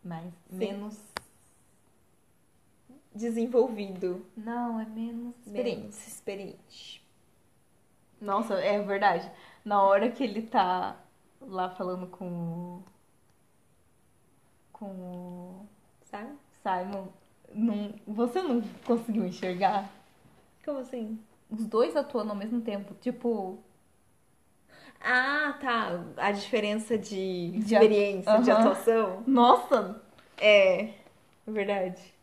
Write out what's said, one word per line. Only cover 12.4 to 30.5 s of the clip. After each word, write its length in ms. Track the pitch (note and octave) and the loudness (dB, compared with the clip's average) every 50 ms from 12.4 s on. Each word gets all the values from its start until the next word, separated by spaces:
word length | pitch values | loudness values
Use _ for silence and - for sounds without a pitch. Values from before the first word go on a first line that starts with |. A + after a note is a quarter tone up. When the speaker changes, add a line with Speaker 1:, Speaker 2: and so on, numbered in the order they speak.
| E3+ E3+ E3 E3+ F3 F3+ F3+ F#3 | -6 -6 -8 -8 -10 -12 -14 -16
Speaker 1:
o, 40 | F#3 - _ _ _ _ _ _ _ _ _ _ _ _ _ _ _ _ _ _ _ _ _ _ _ _ _ _ _ _ _ _ _ _ _ _ _ _ | -18 -20 _ _ _ _ _ _ _ _ _ _ _ _ _ _ _ _ _ _ _ _ _ _ _ _ _ _ _ _ _ _ _ _ _ _ _ _
com 140 | - - G#3+ | -18 -16 -14
o 760 | G3 F#3+ F#3 F3+ F3+ F3+ F3+ F3+ F3+ F3+ F3+ F3 F3+ F#3 F#3+ G#3 G3+ _ _ _ _ _ _ _ | -14 -12 -12 -12 -12 -12 -12 -12 -14 -14 -14 -16 -16 -18 -20 -20 -20 _ _ _ _ _ _ _
Speaker 2:
Simon? 300 | _ - G3+ G#3+ C4+ D4 - _ _ _ _ _ | _ -14 -12 -12 -14 -16 -18 _ _ _ _ _
Speaker 1:
Simon, 440 | G#3 F#3 F3+ F#3 G3 G3+ G3 F#3+ F#3 - _ _ _ _ _ _ - - | -2 -2 -2 -2 -6 -8 -10 -10 -12 -18 _ _ _ _ _ _ -12 -4
não, 400 | G#3 A3+ A#3 G#3 G#3 G#3 G3+ - - - | 0 0 0 0 0 -4 -6 -10 -14 -12
você 340 | - G#3 G#3+ A#3 A#3 - F#4+ | -8 -2 -2 -2 0 0 -4
não 200 | F#4+ D#4 A#3+ A#3+ G#3+ - - - - | -2 0 -2 -2 -2 -4 -12 -12 -2
conseguiu 420 | - A#3+ A#3 - A#3+ G#3 A3+ F#3 | -2 0 0 0 -2 -2 -2 -2
enxergar? 640 | F3+ F3 - - F#3 F3+ F3+ G3 F#3+ G#3 G3 G3 G3 - - _ _ _ _ _ - _ _ _ _ _ _ - | -2 -6 -6 -6 -6 -2 0 0 2 2 0 -4 -6 -16 -20 _ _ _ _ _ -20 _ _ _ _ _ _ -8
Speaker 2:
Como 140 | D4+ C#4+ C4+ | -6 -6 -6
assim? 400 | B3 A#3 - A#3+ A3 G#3+ A3 A3 - _ _ _ _ _ | -8 -8 -8 -8 -8 -8 -8 -10 -12 _ _ _ _ _
Speaker 1:
Os 160 | A3 G#3+ A3+ | -8 -6 -6
dois 280 | A3 - A3 B3+ D#4+ - | -2 2 0 0 2 0
atuando 360 | D4+ C#4 - - A#3 G#3 G#3+ | -4 -4 -2 -4 -4 -4 -4
ao 40 | G#3 | -6
mesmo 260 | G3 G3+ A3 A#3+ A#3+ | -6 -6 -4 -4 -4
tempo, 340 | A3+ - G3+ G3+ G3+ - - | -4 -4 -6 -6 -8 -10 -16
tipo 640 | - - B3+ A#3+ - - A#3+ A3+ G#3 F#3+ F#3 G#3 - - _ _ _ _ _ _ _ _ _ _ _ _ _ _ _ _ _ _ _ _ _ - - - C4 - _ | -6 -6 -6 -6 -2 -2 -2 -2 -2 -4 -6 -8 -12 -18 _ _ _ _ _ _ _ _ _ _ _ _ _ _ _ _ _ _ _ _ _ -20 -20 -20 -20 -20 _
Speaker 2:
Ah, 560 | - G#3+ B3 B3+ C4 C#4 C#4+ D4+ D4+ C#4+ C#4 - | -2 0 2 2 2 0 0 0 -2 -2 -4 -4
tá. 280 | C#4 B3+ A#3 A3+ G#3+ - F3 F3 E3+ E3+ - | -4 -2 -2 0 -2 -2 -4 -8 -8 -10 -8
A 140 | - D#3 G3+ | -2 -2 -2
diferença 680 | G#3 G3+ G3+ - - A3 G3+ G#3 G#3 A3 A3 - A#3+ | -2 -2 -4 -2 -2 0 0 0 -2 -4 -2 -2 -2
de 540 | G#3+ - - G3+ F#3+ F#3+ F#3+ F#3 F3+ F3 E3+ F3 G#3+ | -2 -2 -6 -6 -4 -4 -4 -4 -4 -4 -4 -4 -4
Speaker 1:
De 160 | G#3+ G3+ A3+ | 0 4 8
a-, 40 | G#3 A3 | 8 8
Speaker 2:
experiência, 560 | G#3 G#3+ G3+ G3+ G3+ G3 F#3 F#3 G#3 G#3+ A3+ | 8 8 6 2 2 0 -2 4 4 6 6
de 100 | A#3+ B3 | 8 6
Speaker 1:
aham. 100 | G#3+ A3 | 6 8
Speaker 2:
atuação. 640 | A3+ - - - - A#3 A3+ A3+ A3 F#3+ F#3 G3 A3+ | 6 6 4 4 2 4 4 4 2 0 -2 -4 0
Speaker 1:
Nossa! 720 | B3+ C4+ A#3+ A#3+ B3 - - - - C#4+ A3+ G3 F#3 G#3+ - - _ _ - _ _ _ - | 4 6 8 10 8 8 6 6 2 2 2 2 -2 -8 -14 -16 _ _ -20 _ _ _ 4
Speaker 2:
É, 540 | G#3 G#3+ | 8 8